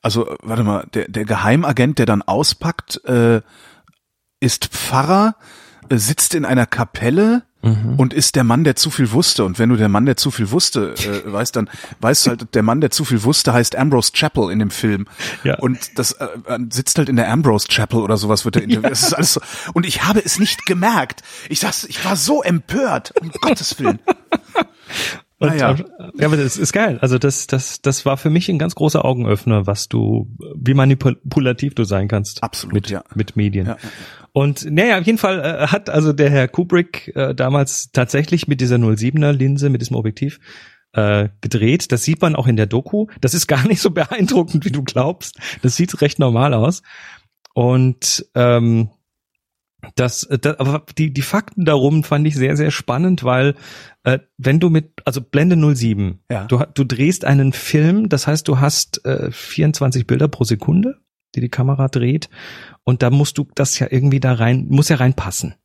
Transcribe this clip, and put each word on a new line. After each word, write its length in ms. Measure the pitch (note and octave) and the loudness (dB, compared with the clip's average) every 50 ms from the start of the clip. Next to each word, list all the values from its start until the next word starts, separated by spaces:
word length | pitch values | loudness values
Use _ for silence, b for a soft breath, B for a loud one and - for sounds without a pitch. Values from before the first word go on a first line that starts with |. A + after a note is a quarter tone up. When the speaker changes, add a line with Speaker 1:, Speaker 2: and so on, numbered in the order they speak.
Speaker 1:
also, 340 | - A#2+ G2+ A#2 A2+ - D2 - - | -4 -2 -2 -2 -2 -4 -8 -12 -8
warte 200 | A2 A2+ A2+ A#2 | -6 -2 0 0
mal, 200 | G#2 G#2 F#2+ - - - | 0 0 -2 -6 -6 -6
der, 140 | A2 - | -6 -6
der 160 | - F#2+ A2 G#2+ | -4 -6 -8 -4
Geheimagent, 720 | G#2+ A2+ F#2+ - G#2+ A#2+ D#3+ E3+ C#3+ B2 - B2 C#3 D3 | -4 -4 0 2 2 2 2 2 0 0 2 0 0 2
der 80 | - A#2 | 0 2
dann 140 | G#2+ G#2+ G2+ - | 2 2 0 0
auspackt, 840 | - F#2 A#2+ D3 - - _ - E3 - - _ _ - - _ | -2 -2 0 0 -2 -2 _ -4 -6 -6 -6 _ _ -14 -10 _
äh, 340 | - B2+ A#2+ A#2 A#2 A#2 A2 b b b b b b b b b b _ _ _ _ _ _ _ _ _ _ - | 0 2 4 4 4 2 2 b b b b b b b b b b _ _ _ _ _ _ _ _ _ _ -2
ist 220 | B2 - - - | -2 -2 -2 -8
Pfarrer, 720 | - - - - - - C3 C3+ D3+ F#3 G3 G#3 A3 G#3+ B B B B B B B B B B - | -10 -10 -10 -8 -2 -2 0 2 2 2 4 4 2 0 B B B B B B B B B B -2
äh, 80 | C3+ | 0
sitzt 360 | A2+ G#2 A2 D3+ - - - - | 0 2 0 0 0 0 0 0
in 120 | E3 C#3 | -2 0
einer 200 | - B2+ B2+ A#2 | 2 2 2 2
Kapelle 800 | - - - A#2 - - - - A#2+ C#3+ F#3 G#3 A3 A#3 B3 - _ _ _ - | 2 0 -4 -4 -4 -4 -2 -2 0 2 4 4 4 2 0 -2 _ _ _ 0
Speaker 2:
Mhm. 300 | A2 A2 G#2+ A2 A2+ B2+ | 2 2 2 0 0 2
Speaker 1:
und 140 | C#3 C3 B2+ | 2 2 2
ist 240 | C3+ D#3+ F3 - - | 2 0 0 0 2
der 80 | C#3+ B2 | 2 2
Mann, 200 | A#2 - D3 E3 | 4 2 4 4
der 120 | D3+ - | 2 2
zu 140 | - - D#3+ | 2 -2 -2
viel 220 | - - C3+ G#2+ | 0 0 0 2
wusste. 320 | G#2 C#3+ F3 - - - G#2+ | 2 2 2 2 2 0 0
Und 140 | F#2 F2+ A2 | 0 0 2
wenn 100 | A2+ A#2 | 2 4
du 60 | B2+ | 4
der 120 | G#2+ A2 | 4 4
Mann, 200 | G#2 G2 G#2 B2 | 4 4 4 4
der 100 | C#3+ B2 | 2 2
zu 140 | - - C#3+ | 2 0 -2
viel 180 | - - A2 F#2+ | -2 -2 -2 0
wusste, 460 | A#2 F3+ - - - A#2+ G2+ D#2+ - | 0 0 0 0 0 -2 -4 -2 -4
äh, 360 | - - G#2 G2+ G2+ - G#2+ | -6 -6 -6 -6 -6 -8 -6
Speaker 2:
<laughs> 0 | |
Speaker 1:
weißt, 240 | G2+ G2+ A#2+ - - | -4 -4 -4 -2 -2
dann 140 | A#2+ G#2+ B B B B B B B | -4 -4 B B B B B B B
weißt 260 | - A2+ D3 - - | 0 2 2 4 2
du 40 | - | 2
halt, 240 | A#2+ A2+ A#2 - - | 0 -2 -8 -2 0
der 80 | A#2+ G#2+ | 2 2
Mann, 180 | A2 A#2 D3 | 2 2 2
der 80 | D#3 - | 0 0
zu 160 | - - D3+ | 0 -2 -2
viel 160 | - B2 A2 | 0 0 2
wusste, 320 | G#2 B2+ D3+ - - C3+ A#2 | 2 2 2 2 2 2 4
heißt 220 | A#2+ A#2 - - | 4 2 2 0
Ambrose 360 | A#2+ C3+ D3+ C#3 A#2+ A2 - - | 0 2 2 2 2 2 0 -2
Chappell 360 | - D#3 D3+ - C#3 G#2+ E2 | -2 -4 -2 0 -2 -2 0
in 80 | F#2 | 0
dem 140 | G#2+ A2 G2 | 0 -2 -2
Film. 340 | - - - A2 G#2 G2 G2+ B B B B B B B B | -2 -2 0 0 0 0 -4 B B B B B B B B
Speaker 2:
Ja. 160 | C3+ C3 - | -2 -2 0
Speaker 1:
Und 400 | C#3 C#3+ B2+ - - - - - | 0 -2 -2 -2 -8 -8 -6 -4
das, 140 | B2 - - | -4 -4 -4
äh, 140 | - C#3+ G2+ E2+ A#2 - - B2 A2+ B2 A2+ | -6 -10 -10 -10 -14 -8 -8 -6 -6 -6 -6
sitzt 260 | A2+ B2 C3 - - | -6 -6 -4 -2 0
halt 100 | - D3 | 0 0
in 100 | C#3 B2+ | 2 2
der 120 | A#2+ A2+ F2 | 0 2 2
Ambrose 360 | A2+ D#3+ D3+ C3+ G#2+ G#2 - | 0 2 4 4 2 2 0
Chapel 320 | - - - A#2 - - A2+ | 0 0 -2 0 0 0 -2
oder 180 | G#2+ G2 A2 | 0 0 0
sowas, 280 | G2 G#2 G#2 G#2+ G2+ - | 0 2 0 0 0 0
wird 100 | A#2 - | 0 -2
der 80 | A#2+ - | 0 0
Speaker 2:
<laughs> 0 | |
Speaker 1:
interviewt. 220 | A3+ A#3+ G#3+ G#3+ | 2 -2 0 0
Speaker 2:
Ja. 40 | - | -2
Speaker 1:
Das 140 | - - - | 0 0 -2
ist 100 | F4 - | -2 0
alles 200 | - F3 - - | 0 0 0 0
so. 60 | - B B B B B B F3 | -2 B B B B B B -2
Und 120 | E3+ F3 | -2 -2
ich 180 | F3 - - - | -2 -2 -2 0
habe 180 | F3 G#3 G#3+ - | 2 2 2 0
es 140 | - - - | 0 -2 0
nicht 260 | G#3 - - - - | 0 -2 -2 -4 -4
gemerkt. 560 | - F#3 F3 F#3 A3 A#3 F3+ C3+ - - - B B B B B B | -4 -2 0 0 0 0 0 -2 -4 -8 -18 B B B B B B
Ich 100 | D3 - | -6 -4
sag's, 240 | - G#3 - - - | -4 -4 -4 -6 -8
ich 200 | - - - - | -10 -10 -8 -4
war 120 | F#3 G3 | -4 -2
so 260 | D#3+ C#3 F#3 D4 D4 | -2 0 0 0 0
empört, 720 | - F3 F3 D#3+ - - - B3+ C4+ A3+ D3+ - - - - - | 2 0 -2 -2 -2 -4 -2 -2 0 0 -2 -4 -6 -4 -4 -4
um 80 | E3 E3 - | -4 -4 -8
Speaker 2:
<laughs> 60 | - | -4
Speaker 1:
Gottes 380 | - D#4 C4+ - D#3 - - - | 0 0 0 0 -2 -8 -6 -2
Willen. 200 | C#3 - G3+ A3 _ - - - _ _ - - _ - - - - - B B B B B B B B B B B _ _ | -2 -2 -2 -2 _ -4 -4 -4 _ _ -6 -6 _ -6 -4 -4 -4 -4 B B B B B B B B B B B _ _
Speaker 2:
Und 120 | _ - D3 | _ 0 0
Speaker 1:
Naja. 200 | D#3+ D3+ C3 A#2 | 2 2 2 2
Speaker 2:
am-, 160 | C3+ D3+ - - - - - - - - | 2 0 -4 -10 -18 -20 -20 -16 -4 -2
ja, 80 | D3 | 0
aber 100 | D3+ D#3 | 2 2
das 200 | D3 C#3 B2+ - | 2 0 -2 -2
ist 140 | - F3+ - | -2 -4 -2
geil. 280 | - G3 A3+ G#3 C3 - | 0 0 0 0 0 0
Also 160 | - B2+ B2+ | 0 0 2
das, 300 | B2 C#3+ C#3 C3+ - - | 2 0 -2 -4 -4 -6
das, 340 | - - C3 B2+ - - - | -4 -4 -4 -4 -6 -12 -4
das 240 | - C#3 C3+ - - | -4 -2 -2 -2 -2
war 120 | C#3+ C3+ | -2 -2
für 120 | C3+ - D#3+ | 0 0 0
mich 180 | D3+ F3 F3+ - | 0 0 0 0
ein 100 | F3+ D3 | -2 -2
ganz 160 | D#3 E3+ - | -2 -4 -2
großer 280 | - D3+ D#3 - - - | 0 -2 0 2 2 0
Augenöffner, 640 | C3 C3 B2 A#2 A2 G#2+ G#2 - A#2+ A2 G#2 F#2+ | 0 0 0 0 0 0 0 2 2 2 2 2
was 240 | G2 G2+ - - _ | 0 -4 -4 -4 _
du, 400 | - A#2 A2 G#2 A2 A2+ G#2 - - - - - - | -2 0 0 0 0 -2 -4 -6 -12 -16 -16 -14 -12
wie 200 | D#3 B2+ A#2+ C3+ | -4 0 2 2
manipulativ 1000 | C#3 C3+ C3+ C#3 C3+ - C3+ - - _ C#3 - D#3 C3+ B2+ A#2+ - C#3 C#3+ - | 4 4 4 2 4 2 0 0 0 _ -2 -2 0 0 0 -2 -2 -4 -4 -2
du 100 | - A2+ | -2 -2
sein 240 | G2 G2+ F#2+ G2+ | 0 0 -2 0
kannst 360 | G2 A2 G2+ G2+ - - - - | 0 -2 -2 -2 -4 -6 -8 -8
Speaker 1:
Absolut, 300 | A2 - - - F#2+ F2+ | -8 -8 -10 -10 -4 -4
Speaker 2:
mit, 140 | G2+ G2 - | -4 -4 -4
Speaker 1:
ja. 120 | G2 F2+ - _ - | -10 -10 -12 _ -6
Speaker 2:
mit 200 | G#2+ G#2 - - | -6 -6 -2 -2
Medien. 300 | A#2 G#2 G#2 G2 G2 F#2 | -2 -2 0 0 -2 -4
Speaker 1:
Ja, 80 | G2+ A2+ | -4 -6
ja, 60 | B B | B B
ja. 60 | G#2+ B B B B B B B B _ | -18 B B B B B B B B _
Speaker 2:
Und, 360 | C#3+ C#3 C#3+ C#3 - - D#3 | 0 0 0 -2 -4 -6 -2
naja, 260 | D3+ D#3+ G#3 A#3+ G#3+ F#3 | 0 2 2 2 2 2
auf 60 | E3+ | 2
jeden 120 | G#3 A3+ | 0 0
Fall, 220 | G#3+ - F#3+ F#3+ F3+ | 2 0 -2 -2 -2
äh, 280 | C#3 D#3 E3 - D3 | -2 -4 -2 -2 0
hat 220 | B2+ G3 G3+ - - | 0 0 -2 -2 0
also 240 | - D3+ D#3 D#3 D3 | 0 2 2 2 2
der 160 | C#3+ D3 C#3 | 4 4 4
Herr 180 | C#3+ C#3 B2+ | 4 4 2
Kubrick, 640 | - - - F3+ F3 F3+ F3 F3 - - - - - - | 2 0 -2 0 2 2 0 0 0 -8 -16 -14 -10 -4
äh, 180 | C#3 C3+ C3+ C3+ | -4 -2 -2 0
damals 560 | B2 C3 C3 C#3 C#3+ C#3 - - - - - | -2 0 0 2 0 0 0 -4 -8 -10 -2
tatsächlich 560 | _ C#3 B2 - - C#3 D3+ - F3 D#3+ - | _ 0 0 2 0 -2 0 0 -2 -2 0
mit 140 | - C#3+ B2+ | -2 -2 0
dieser 160 | C3 B2 B2 | 2 2 2
null 200 | B2 A#2 A2 G#2+ | 2 4 2 2
siebener 360 | G#2 A2+ C3 C#3 D#3 D3 D3 C#3+ | 2 0 -2 0 2 2 2 2
Linse, 360 | C3 C3 C3+ C#3 C#3 C#3+ C#3 | 2 0 0 0 0 0 0
mit 120 | C3 A#2+ | 0 0
diesem 160 | A#2+ A#2+ B2+ | -2 -4 -4
Objektiv, 420 | A#2 A2 A2 G#2+ - C3+ C#3+ - B B B B B B B B B B B - | -4 -4 -4 -4 -4 -6 -6 -6 B B B B B B B B B B B -2
äh, 360 | - G#2+ G#2 G#2 G#2 G#2 G#2 - _ | 0 2 2 2 2 0 -2 -4 _
gedreht. 500 | - A2 - A2+ A2 A#2 C#3+ F3+ - - | -8 -4 -2 2 2 2 2 0 0 -2
Das 120 | B2+ A#2 - | -2 -2 0
sieht 180 | D3 D#3+ - | -2 0 0
man 140 | - E3 D#3 | 0 0 0
auch 120 | D3 A#2+ | 2 2
in 80 | B2+ A#2 | 2 2
der 80 | G#2+ G#2+ | 2 0
Doku. 420 | G2+ A2 A#2+ - - - G#3 A3 G#3+ B B | 0 0 -4 -2 -2 -4 -4 -4 -4 B B
Das 140 | - B2 E3+ | -2 0 0
ist 140 | F3 - | -2 -2
gar 200 | - D3+ C3 B2+ | 0 0 2 2
nicht 140 | A3 G#3+ - | 2 0 2
so 100 | - G#3+ | 0 0
beeindruckend, 720 | D#3 F3 D3+ - A#3+ A#3 F#3 - C4 F#3+ E3+ E3 - D3+ - | 0 0 -2 -2 0 -2 0 2 2 0 0 2 -2 -2 -2
wie 60 | G#3 | -2
du 120 | B2 D3 C3 | -4 -4 -6
glaubst. 540 | - - B2 B2+ D3+ F#3 _ - - - B B B B B | -4 -2 -2 -2 -2 -4 _ -14 -18 -16 B B B B B
Das 140 | - C3 - | -2 -2 0
sieht 260 | - F3 F3+ - - | 0 -2 -2 0 0
recht 160 | D3 C#3+ - - | 0 0 2 2
normal 340 | C#3+ B2+ A#2 A2+ C3+ C#3+ C3 | 2 2 4 2 2 2 2
aus. 280 | A2 A2 D3 F3+ - B B B B B B B B B B _ _ _ _ _ | 2 2 0 0 -4 B B B B B B B B B B _ _ _ _ _
Und, 720 | - A#2+ B2 B2+ B2+ B2+ C3 B2 _ - - - - - _ _ | 0 2 2 4 4 2 2 0 _ -4 -4 -4 -4 -6 _ _
ähm, 540 | B2+ B2 A#2+ A#2+ A#2+ A#2 A#2 A2+ A2+ A2 G#2 _ _ _ _ _ _ _ _ _ _ _ _ _ _ _ _ _ _ - - _ | 2 4 4 4 4 4 2 2 2 0 -2 _ _ _ _ _ _ _ _ _ _ _ _ _ _ _ _ _ _ -20 -8 _
das, 280 | - B2+ B2 - - - | -2 -2 -2 -2 -6 -6
äh, 140 | - C#3+ | -4 -4
da, 180 | A#2+ - D3 D#3 - | -2 -2 -4 -2 0
aber 260 | C3+ C3+ C#3+ D3+ _ - - | -2 -2 -2 -4 _ -8 -4
die, 140 | - D#3 D#3 | -2 -2 -2
die 100 | C3+ C#3+ C3+ | -2 -6 -6
Fakten 420 | - - G#3 G#3+ - - G3 F3 | -2 -2 -4 -4 -4 -4 -2 0
darum 380 | D#3+ D3+ C#3 C3 C#3+ D#3 D#3 D3 | 2 2 4 2 2 2 0 0
fand 240 | - D3+ D3 D3+ | 0 0 0 0
ich 80 | D#3 D3 | 0 0
sehr, 200 | C#3 B2+ C3+ D3+ | 0 0 0 0
sehr 160 | D3 D3+ D#3 | 0 0 -2
spannend, 520 | C#3+ - - - A#2+ C3+ F3 F#3 F#3 D#3+ B2+ | -2 -4 -6 -4 -2 0 2 2 0 0 0
weil, 320 | B2+ B2 B2+ C3+ C#3+ C#3 B B B B B B B B B _ | 0 2 2 2 2 0 B B B B B B B B B _
äh, 160 | B2 B2+ C#3 _ _ _ | 0 0 0 _ _ _
wenn 220 | - B2+ C3 C#3 E3 | -4 0 2 2 4
du 100 | F3 F3 | 4 4
mit, 320 | D#3+ D#3 D#3 - _ - _ | 4 2 0 -2 _ -8 _
also 160 | C#3+ A#2 C#3 | -6 -6 -6
Blende 340 | A#2 _ - C#3+ D3+ F3+ F3+ | -8 _ 0 2 4 4 4
null 200 | E3 D3+ D3+ C#3+ | 4 4 4 2
sieben, 440 | B2 A#2 A2+ G#2+ G2+ G2+ F#2 F2+ - _ _ | 2 2 0 0 0 0 -2 -4 -8 _ _
Speaker 1:
Ja. 160 | B2 G#2 G2 | -8 -8 -2
Speaker 2:
du 140 | G#2+ B2 A#2+ | 0 0 0
ha-, 80 | D3 | 0
du 160 | - - - C3+ | -2 -2 -2 -2
drehst 420 | A#2 B2 A2+ C#3 E3 F3+ - - | -2 0 0 0 0 0 -2 0
einen 260 | C3 C#3 C#3 C3+ C3+ | 2 2 4 4 2
Film, 560 | C3 - - - - D3+ D3+ E3 F#3 G#3 A3 | 0 -2 -6 -2 0 2 4 4 4 2 2
das 200 | F#3+ D#3 C3+ - | 0 0 0 0
heißt, 200 | D3 D3+ D3+ - | 0 -2 0 0
du 120 | - C#3+ B2+ | 0 0 2
hast, 440 | C#3 C#3+ D#3 - - _ - - _ | 2 2 0 -2 -4 _ -8 -6 _
äh, 260 | C3+ C3+ - - - | -4 -4 -2 -4 -6
vierundzwanzig 760 | A#2+ - - - - - D#3 D3+ D3+ - C#3+ B2+ B2 B2+ A#2 | -8 -10 -14 -10 -2 0 0 0 2 0 -2 0 0 -2 0
Bilder 200 | - B2 C3 D3 | 0 2 2 2
pro 160 | D3 - - A#2 | 0 0 -2 0
Sekunde, 560 | G#2+ A#2 G#2 - - D#3 F3+ G#3+ B3+ C#4 _ _ _ _ _ _ _ - | 0 0 -2 0 0 2 2 2 0 -4 _ _ _ _ _ _ _ -6
die 60 | B2+ | -6
die 80 | B2 A#2+ | -4 -4
Kamera 380 | - - B2+ C3 C#3 C3+ C3+ | -2 -2 0 0 0 0 0
dreht. 420 | C3 - B2+ A#2+ B2 C#3 D#3+ - B B B B B B B B B B B _ | 0 0 0 0 0 0 -2 -4 B B B B B B B B B B B _
Und 180 | - B2+ A#2+ | -2 0 2
da 80 | C3 B2 | 2 2
musst 280 | C3 C#3 D3 - - | 4 4 2 2 0
du 100 | - C#3+ _ _ | -6 -6 _ _
das 240 | - C#3 - - - | -2 -2 -2 0 -2
ja 80 | B2+ - | -2 0
irgendwie 300 | C3 B2+ C3 C#3+ C3+ C3+ | 0 2 2 4 2 2
da 140 | C3 C3 B2+ | 2 0 2
rein, 320 | A2+ A2+ A#2 B2 C3 C3+ - | 2 2 2 2 0 0 2
muss 200 | C#3 C#3 D3+ - | 2 2 4 2
ja 80 | E3 | 2
reinpassen. 580 | B2 B2+ B2+ C3 - - G2 - - - A#2 - _ | 2 4 2 2 0 -4 -6 -8 -8 -8 -8 -10 _